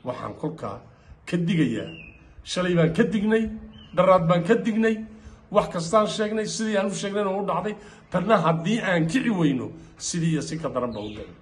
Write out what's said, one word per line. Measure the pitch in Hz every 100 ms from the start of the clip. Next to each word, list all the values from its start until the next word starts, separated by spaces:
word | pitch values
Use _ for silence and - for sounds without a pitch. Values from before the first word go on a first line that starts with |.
Waxaan | 131 120 113
kolkaa | 101 156 - 110 104 - - - - -
ka | 175
digayaa. | 170 175 135 110 110 - - - - -
Shalay | - 185 180
baan | 170 160
ka | 160
dignay, | 233 214 214 220 220 - - - -
daraad | 165 185 185 165
baan | 175
ka | 170
dignay, | 233 233 214 220 214 - - - - -
wax | 208 -
kastaan | 180 165 220 208
sheegnay, | - 208 220 214
sidii | - 220 202
aan | 196
u |
sheegnayna | 175 202 202 202
u | 190 190
dhacday. | 170 202 208 - - -
Tanna | 180 185 208
haddii | 160 160 196 226
aan | 190 175 165
kici | 262 240
weyno, | 190 156 127 110 - - -
sidii | - 175 165
iyo | 151
si | - 160
ka | 131
daran | 123 120
baa | 107
u | 104
dhacay. | 107 - -